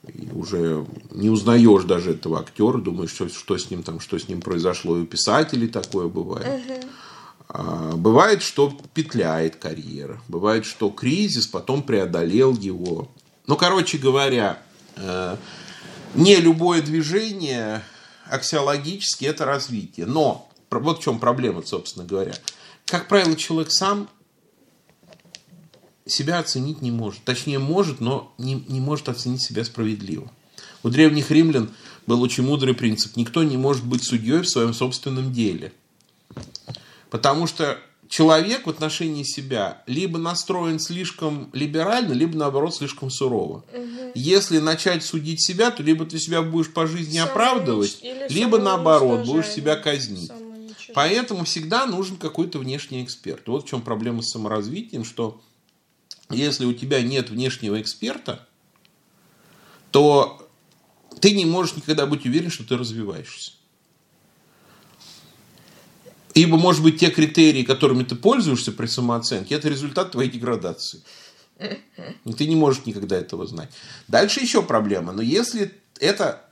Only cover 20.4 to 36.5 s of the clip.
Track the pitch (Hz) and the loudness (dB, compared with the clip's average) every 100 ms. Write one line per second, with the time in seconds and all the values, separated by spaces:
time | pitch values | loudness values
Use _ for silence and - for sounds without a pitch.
20.4 | - _ _ 120 143 160 - 117 120 127 | -12 _ _ -2 -2 -2 -4 0 0 2
21.4 | 123 87 - 92 - 92 87 95 95 85 | -2 -4 -6 -8 -8 -14 -6 -4 -4 -6
22.4 | - - - - - 175 - 202 175 156 | -12 -12 -20 -12 -4 -4 2 4 4 0
23.4 | - 165 151 - 190 202 202 _ _ _ | -2 -2 0 0 0 -2 -6 _ _ _
24.4 | _ _ _ _ _ _ _ - _ - | _ _ _ _ _ _ _ -20 _ -20
25.4 | _ - _ _ _ _ - - 143 170 | _ -20 _ _ _ _ -6 -2 0 -2
26.4 | 156 131 139 156 127 117 110 - - 127 | -2 -4 -4 -4 -4 -4 -4 -6 -4 -4
27.4 | - 139 139 180 180 131 113 135 - - | -2 -2 0 0 0 0 -2 -2 -6 -10
28.4 | 127 135 - 131 135 151 - 117 127 127 | -6 -6 -4 -4 -2 -4 -4 -6 -4 -4
29.4 | - 107 117 - 107 104 98 - - _ | -4 -4 -6 -4 -4 -4 -8 -10 -10 _
30.4 | _ - - - 120 131 156 147 135 156 | _ -20 -20 -6 0 6 6 6 4 6
31.4 | 165 135 107 - - - - 120 123 - | 6 4 0 -8 -20 -12 0 2 2 0
32.4 | 131 143 131 123 123 107 - 120 117 170 | 0 2 2 2 0 0 -4 -2 0 2
33.4 | 156 127 135 135 120 123 - 117 110 156 | 2 2 2 0 0 -4 0 0 2 2
34.4 | 170 127 117 113 127 127 143 131 131 120 | 2 2 0 0 -2 -2 -6 -4 -2 0
35.4 | 107 85 - _ _ _ _ _ _ - | 0 -2 -10 _ _ _ _ _ _ -18
36.4 | - | -16